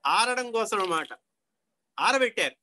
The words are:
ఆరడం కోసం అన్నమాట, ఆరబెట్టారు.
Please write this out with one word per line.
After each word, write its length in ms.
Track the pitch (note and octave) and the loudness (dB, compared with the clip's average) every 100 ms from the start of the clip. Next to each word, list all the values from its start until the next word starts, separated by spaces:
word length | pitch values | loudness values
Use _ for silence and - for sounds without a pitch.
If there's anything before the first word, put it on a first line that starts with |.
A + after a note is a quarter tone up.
| - | 0
ఆరడం 460 | F3 A#3 B3 B3 | 2 2 0 -2
కోసం 280 | A3+ G#3+ G#3 | -2 -2 -2
అన్నమాట, 280 | F#3+ E3 D3+ A#2 _ _ _ _ _ _ _ - | 0 -2 -4 -12 _ _ _ _ _ _ _ -2
ఆరబెట్టారు. 560 | F3+ C4 B3 A3 D3 - | 0 2 0 0 -2 -4